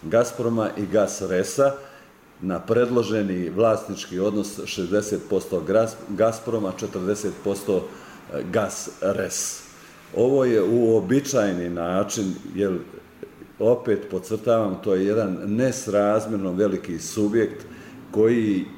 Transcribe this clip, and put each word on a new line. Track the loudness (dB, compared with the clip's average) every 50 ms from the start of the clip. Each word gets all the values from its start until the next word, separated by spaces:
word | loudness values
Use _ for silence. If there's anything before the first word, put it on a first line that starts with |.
| -6
Gazproma | 2 2 2 2 2 -2 -4 -2 0 0 0 0 -2 -2 -4
i | -6
Gasresa | 2 4 2 2 2 0 -4 -4 -2 0 0 0 0 2 2 2 2 2 -2 -10 -18 -20 -20 -20 -20 -20 _ _ -20 -18 -8
na | -4 -4 -4 -4
predloženi | 0 0 2 2 4 4 2 0 2 2 0 0 0 0 -2 -2 -4 -4
vlasnički | 0 2 4 4 4 2 0 -6 -10 -10 -8 -8 -4 -2
odnos | 0 0 0 0 -4 -4 -6 -10 -10
šezdeset | -8 -4 -4 -2 0 0 0 0 0 -4 -4 -2 0
posto | -2 -2 0 0 -4 -4 -2 2
Gras-, | 2 2 2 2 -2 -10 -12 -10
Gazproma, | 0 2 2 2 2 -2 -6 -4 -4 -2 -2 -4 -6 -6
četrdeset | -8 -8 -6 -4 -2 -2 -2 -2 -2 -6 -6 -4 -4
posto | -4 -4 -4 -2 0 0 0 0 -4 -12 -16 -18 -20 -20 -20 -16 -10 -8 -6 -6 -2 0
Gasres. | 0 0 -2 -4 -8 -12 -12 -10 -4 -2 -2 0 0 -2 -4 -4 -6 -6 -6 -8 -12 -16 -20 -20 -20 -20 -20 -20 -20 -20 -8 0
Ovo | 2 4 4 4 4 4
je | 4 4 4 4
uobičajeni | 4 4 4 6 6 6 4 4 4 2 2 2 2 2 2 2 2 0 -2 -2 -4
način, | -4 -4 -2 0 0 0 0 0 -2 -2 -2 -2 -4 -6 -10 -10 -2
jer, | 0 0 0 0 -2 -6 -8 -16 -20 -20 -20 -16 -16 -16 -16 -16 -20 -20 -20 -6 0
opet | 4 4 4 4 2 0 0 0 -2 -4
podcrtavam, | -6 -6 -4 -4 -6 -4 2 2 2 2 2 0 -2 -4 0
to | 0 2
je | 2 2
jedan | 2 2 2 0 0 -2 -4 -4
nesrazmjerno | -4 -2 0 0 0 0 -2 -6 0 2 2 4 4 2 2 0 0 -4 -4 -2 -2 0
veliki | 2 2 2 2 -2 -4 -6 -8 -8
subjekt | -8 -8 -2 0 0 2 4 2 2 2 -2 -8 -16 -16 -18 -18 -18 -18 -18 -20 -18 -6
koji | 2 4 4 6 6 4 2 2 0 0 -2 -4 -10